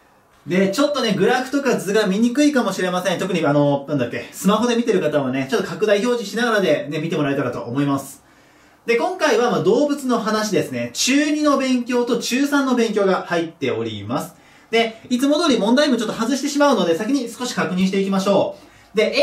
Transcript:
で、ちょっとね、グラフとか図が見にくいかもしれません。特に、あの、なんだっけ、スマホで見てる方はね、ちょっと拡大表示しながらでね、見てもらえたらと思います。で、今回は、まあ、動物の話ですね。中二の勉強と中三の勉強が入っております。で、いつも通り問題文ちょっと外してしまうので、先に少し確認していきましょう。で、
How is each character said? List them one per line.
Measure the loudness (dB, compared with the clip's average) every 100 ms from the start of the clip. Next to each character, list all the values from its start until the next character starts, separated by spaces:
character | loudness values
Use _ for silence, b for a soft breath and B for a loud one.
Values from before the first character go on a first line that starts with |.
| b b _ _ -4
で、 | 0 2
ち | 2
ょ | 0
っ |
と | 2
ね、 | 0
グ | 2 2
ラ | 2
フ | 0
と | -2
か | 0 0
図 | 0
が | 0 2
見 | 2
に | 2
く | 4
い | 2
か | 4
も | 0
し | -2
れ | -2
ま | -2
せ | -2 -2
ん。 |
特 | -2
に、 | 0 2
あ |
の、 | 2 2 0 -2
な |
ん | -4
だ | -4
っ |
け、 | -6 -10
ス | -2 2
マ | 2
ホ | 2
で | 0
見 | 2
て |
る | 0
方 | 0 0
は | 0
ね、 | -2 -2
ち | -2
ょ |
っ |
と | -2
拡 | -2 0
大 | 2
表 | 2 -2
示 | -4
し | -2
な | 0
が |
ら | 2
で | 2 0 -2
ね、 | -6
見 | -4
て | -2
も |
ら | -2
え | -2
た |
ら | -4
と | -6
思 | -6 -2
い | 0
ま | -2
す。 | -6 -16 b b b b b b -2
で、 | 0
今 | 0 0
回 | 2 2
は、 | 2
ま | 2
あ、 |
動 | 2 4 2
物 | 0 -2
の | -2
話 | 0 -2 0
で | -2
す | -2
ね。 | -4 -6
中 | -4 0 2 2
二 | 2
の | 2 2
勉 | 2 0
強 | 0 -2 0
と | -2
中 | -2 -2 0
三 | 0 2
の |
勉 | 0 0
強 | 2 2
が | 0 -2
入 | -4 -4
っ |
て | -4 -4
お | -4
り | -4 -8
ま | -6 -6
す。 | -6 -14 B B B
で、 | 0 0 -4 -4
い | -2
つ | 2
も | 2
通 | 2
り | 2
問 | 4 4
題 | 2
文 | 0
ち |
ょ | -2
っ |
と | -4
外 | -2 -2
し |
て | -2
し | 0
ま | 2
う | 2
の | 2
で、 | 0
先 | 0
に | -2 -4
少 | -8 -6
し |
確 | -4 -4 0
認 | 0
し |
て | 0
い | 0
き |
ま | 0
し | 2
ょ | 2 0 B B B B -2
う。 |
で、 | 0 2